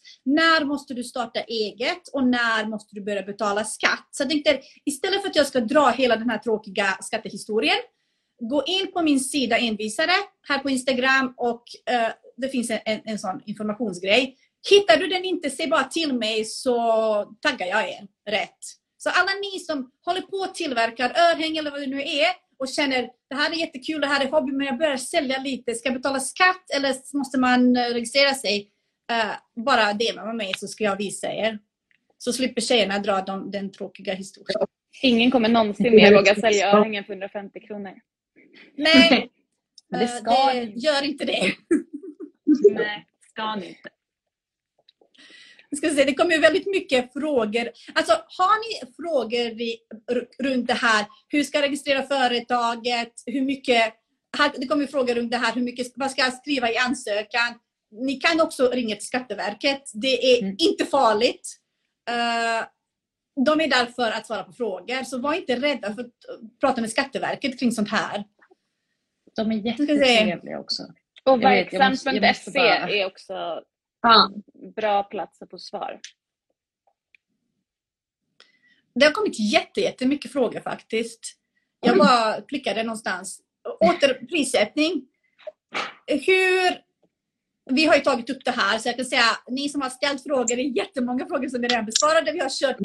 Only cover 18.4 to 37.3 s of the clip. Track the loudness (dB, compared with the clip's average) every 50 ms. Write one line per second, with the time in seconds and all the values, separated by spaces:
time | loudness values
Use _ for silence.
18.4 | -4 -4 _ -20 -20 -20 -20 _ _ _ _ -8 -4 0 2 2 2 0 -2 -6
19.4 | -6 -8 -10 -10 -8 -6 -6 -6 -8 -10 _ _ -6 -4 -4 -4 -4 -6 -6 -6
20.4 | -6 -6 -6 -6 -6 -4 -2 0 -2 -2 -2 -2 -4 -2 2 4 4 4 4 2
21.4 | -2 -4 -4 -4 -6 -6 -6 -8 -8 -6 -6 -6 -6 -4 -2 0 0 0 0 -4
22.4 | _ _ _ -10 -8 -6 -2 -2 0 0 0 -2 -4 -6 -10 _ _ -10 -4 -4
23.4 | -2 -2 -2 -4 -6 -6 -8 -10 -8 -6 -4 -2 -2 0 0 0 0 0 0 0
24.4 | 0 -2 -4 -4 -4 -4 -2 -2 0 0 0 -2 -4 -2 -2 -2 -2 -2 -4 -4
25.4 | -4 -6 -6 -6 -6 -6 -6 -4 -4 -4 -4 -2 -2 -2 -2 -2 -4 -4 0 2
26.4 | 2 2 2 0 _ -6 -4 -2 -2 -2 -2 -4 -8 -8 -6 -6 -4 -2 -2 0
27.4 | 2 2 4 4 4 4 4 2 0 -2 -2 -4 -4 -2 2 2 4 4 2 0
28.4 | -2 -2 -2 -2 -4 _ _ _ _ _ _ _ _ -4 -2 -2 -2 -2 -4 -10
29.4 | _ _ -12 -6 0 2 2 4 4 2 0 0 -2 -2 -4 -6 -8 -8 -6 -6
30.4 | -6 -6 -6 -8 -8 -10 -6 -2 -2 -2 -2 -2 -4 -6 -6 -6 -6 -6 -4 -2
31.4 | -2 -4 -4 -6 _ _ _ _ _ _ _ _ _ _ _ -10 -6 -6 -4 -2
32.4 | -2 -4 -4 -4 -2 2 2 2 2 2 0 -2 0 0 0 0 -2 -4 -6 -8
33.4 | -8 -8 -8 -8 -8 -8 -10 -12 -14 -14 -14 -12 -8 -8 -8 -8 -10 -16 -18 -14
34.4 | -8 -6 -4 -4 -4 -6 _ _ _ _ _ 0 2 4 4 6 4 4 4 4
35.4 | 4 4 4 4 4 2 0 0 4 8 10 12 12 12 10 10 8 6 4 4
36.4 | 4 4 4 4 4 6 6 6 6 4 0 -8 -8 -8 -10 -10 -10 -10